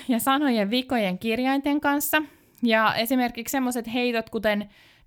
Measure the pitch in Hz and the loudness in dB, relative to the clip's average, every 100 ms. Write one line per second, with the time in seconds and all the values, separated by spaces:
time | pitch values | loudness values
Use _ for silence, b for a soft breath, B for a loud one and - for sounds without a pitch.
0 | B 226 277 269 294 233 196 247 254 247 | B -2 2 2 2 2 0 0 -2 -2
1 | 196 185 226 226 254 277 285 294 285 285 | -2 -2 -2 -2 0 0 0 0 0 0
2 | - 311 302 B B B 240 220 214 - | 0 -2 -2 B B B 2 4 4 2
3 | 226 262 247 240 233 277 247 247 226 240 | 0 2 0 -4 -4 -2 -2 -2 -4 -2
4 | 247 226 226 220 214 208 208 B B B | 0 -2 -4 -2 0 0 -2 B B B